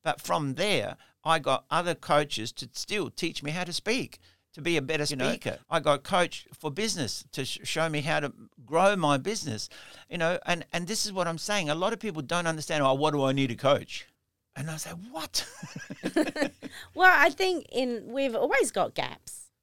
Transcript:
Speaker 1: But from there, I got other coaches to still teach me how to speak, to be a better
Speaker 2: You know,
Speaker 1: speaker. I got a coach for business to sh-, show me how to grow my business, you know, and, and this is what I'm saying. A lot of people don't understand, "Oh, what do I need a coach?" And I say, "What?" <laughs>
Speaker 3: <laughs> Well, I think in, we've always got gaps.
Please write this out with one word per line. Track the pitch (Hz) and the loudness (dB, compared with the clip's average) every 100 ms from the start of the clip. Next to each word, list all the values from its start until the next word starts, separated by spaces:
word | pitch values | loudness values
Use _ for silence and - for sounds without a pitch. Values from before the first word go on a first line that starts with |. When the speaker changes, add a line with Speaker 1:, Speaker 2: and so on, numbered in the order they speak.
Speaker 1:
But | 160 - | -2 -2
from | - 175 143 | 0 0 0
there, | 135 208 165 101 - - _ | 0 2 2 0 -8 -20 _
I | 156 160 | 0 2
got | 135 135 _ | 2 -2 _
other | 156 175 | 0 0
coaches | 151 - 151 151 - 113 | -4 2 2 2 -4 -6
to | - 123 | -10 -12
still | - - 202 139 | -10 -6 -4 -4
teach | - 165 - | -4 -6 -4
me | - | -6
how | 165 | -6
to | 180 | -4
speak, | 165 - 247 123 - _ _ _ | -4 -2 -2 -4 -12 _ _ _
to | - | -6
be | 151 165 | 0 0
a | |
better | 139 156 | 0 -2
Speaker 2:
You | 147 139 | 0 0
know, | 131 | -2
Speaker 1:
speaker. | - - - _ | 0 -4 -8 _
I | 165 | 0
got | 151 143 | 2 0
a | |
coach | - 180 170 - - - | 2 2 2 -2 -14 -8
for | 156 | -6
business | 143 220 175 113 - - | -2 -2 0 -2 -4 -10
to | - | -8
sh-, | 131 - | -6 -6
show | - 160 160 | -4 0 0
me | 151 | 0
how | 147 156 | 0 0
to | 143 - 113 - | -2 -8 -20 -20
grow | 117 160 196 202 | 0 4 4 6
my | 151 139 | 4 2
business, | 160 220 139 110 - - - - - | 0 -4 -6 -6 -8 -14 -20 -20 -12
you | 165 | -2
know, | 165 175 - | 0 0 -2
and, | 175 - | -2 -2
and | 175 175 | -6 -4
this | - | -4
is | - | -2
what | 185 170 | -2 -2
I'm | 165 | -2
saying. | - 208 156 | -2 -2 0
A | |
lot | 156 185 | 0 0
of | 226 | -2
people | 220 160 | -4 -6
don't | 135 175 170 | -2 0 0
understand, | 156 147 156 | -2 -2 2
"Oh, | 139 | 4
what | 135 151 | 4 4
do | 147 | 4
I | 135 | 2
need | 135 135 | 4 2
a | 113 | 2
coach?" | 139 139 - - - _ _ _ _ - | 4 4 0 -12 -12 _ _ _ _ -12
And | 151 | -10
I | 160 | -8
say, | 165 170 220 | -10 -12 -12
"What?" | 311 311 - - - - - - - | -10 -4 -4 -6 -14 -14 -14 -14 -8
<laughs> | - | -2
Speaker 3:
<laughs> | - - 302 285 - - - - | 0 0 0 -4 -4 -16 -16 -12
Well, | 294 370 | 6 6
I | 330 330 | 8 6
think | - 381 349 - | 4 0 0 -2
in, | 233 262 233 190 | -2 -2 -2 -4
we've | 254 269 | -2 0
always | 220 285 403 320 | 2 2 4 2
got | 202 170 | 2 0
gaps. | - 127 - - - - _ | -2 -6 -8 -16 -18 -20 _